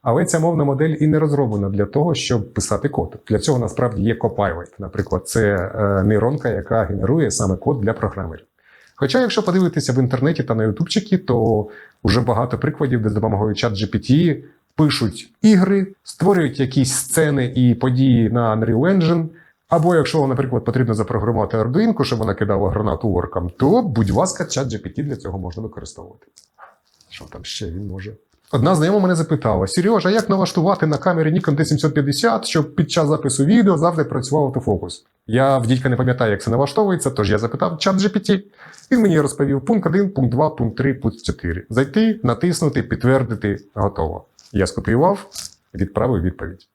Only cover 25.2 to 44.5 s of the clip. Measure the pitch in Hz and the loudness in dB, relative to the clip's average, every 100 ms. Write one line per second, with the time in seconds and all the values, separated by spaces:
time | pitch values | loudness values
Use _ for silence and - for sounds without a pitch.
25.2 | 98 95 90 82 110 - - - - - | -8 -10 -10 -10 -12 -12 -16 -18 -20 -20
26.2 | _ _ _ _ - _ _ _ _ - | _ _ _ _ -20 _ _ _ _ -20
27.2 | - - - - - 87 101 92 98 107 | -18 -16 -12 -10 -8 -8 -10 -10 -12 -16
28.2 | _ _ _ 135 139 180 160 208 190 165 | _ _ _ 0 2 4 2 2 2 0
29.2 | 160 156 113 107 98 - 185 226 185 185 | 0 0 0 0 0 0 2 2 2 0
30.2 | - 196 185 - 165 190 160 147 185 165 | 0 0 0 0 0 2 0 0 0 2
31.2 | 156 165 - 147 156 147 151 143 139 143 | 2 2 0 0 0 0 0 0 0 0
32.2 | 233 226 - 165 - - 156 - 147 151 | 0 0 -2 -2 -2 -2 0 2 2 0
33.2 | 139 131 143 226 202 165 165 165 147 135 | 0 0 4 6 6 4 2 0 -2 -4
34.2 | - 151 139 123 - 95 87 - _ _ | 0 0 0 -2 -2 -2 -4 -14 _ _
35.2 | - 113 135 135 113 127 131 123 123 127 | -2 2 2 2 2 0 2 0 0 2
36.2 | 113 101 - 117 143 - 208 170 139 120 | 0 0 0 0 0 2 0 0 -2 -2
37.2 | 101 107 113 - 180 160 190 190 202 190 | 0 0 -2 -2 -4 -2 0 2 0 0
38.2 | 190 196 202 _ - - _ 254 208 160 | 0 -2 -2 _ -20 -20 _ 2 4 4
39.2 | 143 - 139 139 131 220 165 180 196 196 | 2 0 0 0 0 0 2 0 0 0
40.2 | 123 120 156 151 123 - 135 135 120 - | 0 2 0 0 -4 0 -2 0 -4 -4
41.2 | - - 87 87 - 113 139 214 226 214 | -8 -6 -6 -6 -4 -2 0 2 0 0
42.2 | 123 117 180 170 156 139 143 110 123 131 | -2 0 -2 0 -2 -2 -4 -2 2 2
43.2 | 120 107 104 98 - 101 101 - 80 - | 0 -4 -4 -6 -8 -4 -4 -2 -6 -6
44.2 | - _ _ | -16 _ _